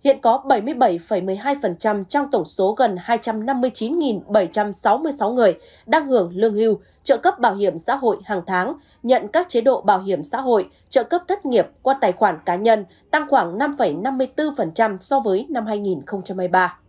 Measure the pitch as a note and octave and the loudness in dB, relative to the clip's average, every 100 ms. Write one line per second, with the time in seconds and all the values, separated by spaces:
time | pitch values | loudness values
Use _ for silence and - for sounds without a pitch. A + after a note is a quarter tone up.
0 | C#4+ C4+ A#3 B3 C4+ B3 A3 B3 A#3+ E3+ | 2 2 4 2 2 0 0 0 2 0
1 | - G3+ F#3 G3 B3 C#4+ A3 E3+ A3 G#3 | -4 -4 -2 -4 -4 -2 -4 -2 -2 -2
2 | F#3 C#4+ C#4+ B3 D#3+ - F#3+ A3 B3 F3+ | -2 -4 0 -2 -2 0 0 2 0 0
3 | F3 A#3 A#3 A3 A3+ C4 B3 - A3 E4+ | -2 -2 -2 -4 -4 -2 -2 -2 -4 -2
4 | D4 G3+ - G#3 F3 G#3+ G#3 G3 A3+ A3+ | -2 -4 0 0 2 -2 -4 -2 0 2
5 | D#4+ - G#3 B3 G#3+ - - - - D4+ | 0 -2 -2 2 2 2 -10 -20 0 0
6 | C#4+ B3+ E3+ F3+ A3+ G#3 A3+ G#3 _ _ | 2 0 0 0 0 2 0 0 _ _
7 | - A#3+ F4 - A#3+ G3 G3+ E3+ - C#4 | 0 2 2 2 0 2 -2 -2 -4 0
8 | B3 F#3+ - G3 E3+ F#3 G3 E4 _ _ | 0 -2 -4 -6 -2 -2 -2 -6 _ _
9 | A#3+ B3 G#3 D#4+ F4+ B3 A3+ B3+ G3+ F#3+ | 0 0 2 -2 0 0 2 2 2 0
10 | G3 F#3 C#4+ - C4 A3 F#3 _ _ C4 | 0 -4 -4 -4 2 0 0 _ _ 0
11 | A3+ F4 F4 G4+ D4 A#3 - _ B3+ C4+ | 0 -4 -2 -6 0 0 0 _ -2 2
12 | G#3 F3+ G#3 D#3+ - F3+ A3 G#3+ G3 _ | 0 2 0 0 -4 0 2 2 0 _
13 | _ D4+ D4 C4 E3+ F#3 C#4+ C#4+ G#3 D3 | _ -2 2 2 2 -2 -4 0 -2 0
14 | A3+ C4 C4 - D#4 C#4+ E3+ D#3+ A3+ F#3+ | -4 -2 -4 -2 -4 -2 -4 0 -2 -2
15 | - C#4 A3 F#3+ C#4+ C4+ A3 G#3 G3+ E3 | -2 0 0 -2 -2 -6 -4 -4 -4 -6
16 | B2+ G3 F3+ F#3 F3+ F#3 F3+ - | -6 -10 -8 -6 0 2 0 -4